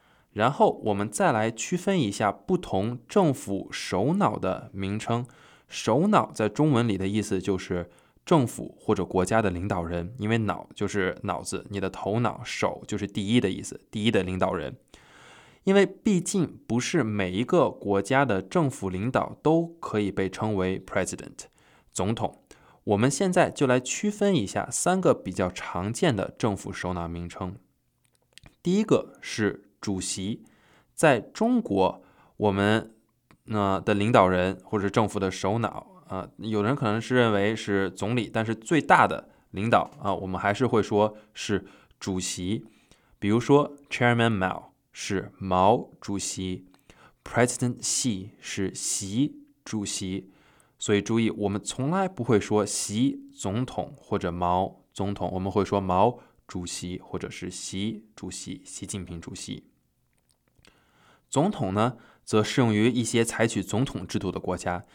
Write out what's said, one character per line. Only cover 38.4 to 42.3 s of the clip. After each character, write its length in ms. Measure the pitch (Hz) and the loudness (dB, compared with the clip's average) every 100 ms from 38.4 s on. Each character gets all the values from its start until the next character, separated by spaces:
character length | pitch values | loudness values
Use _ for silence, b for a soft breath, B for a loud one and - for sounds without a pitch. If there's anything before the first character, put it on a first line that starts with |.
| 110 | -2
是 80 | |
最 260 | 110 - 165 | -4 0 0
大 280 | - 165 101 | 6 6 6
的 200 | 78 - b b | 2 -8 b b
领 200 | 92 113 | -4 2
导， 180 | 107 - - | 2 2 -4
啊， 140 | 101 | -4
我 140 | 87 95 | -4 -4
们 120 | 92 | -2
还 140 | 101 | 0
是 140 | 101 98 | 2 2
会 160 | 110 | 2
说 340 | 95 104 107 B B | 2 2 2 B B
是 320 | - - 98 B B B _ | -12 -2 -2 B B B _
主 200 | 101 92 | -6 -4
席。 440 | 90 | -4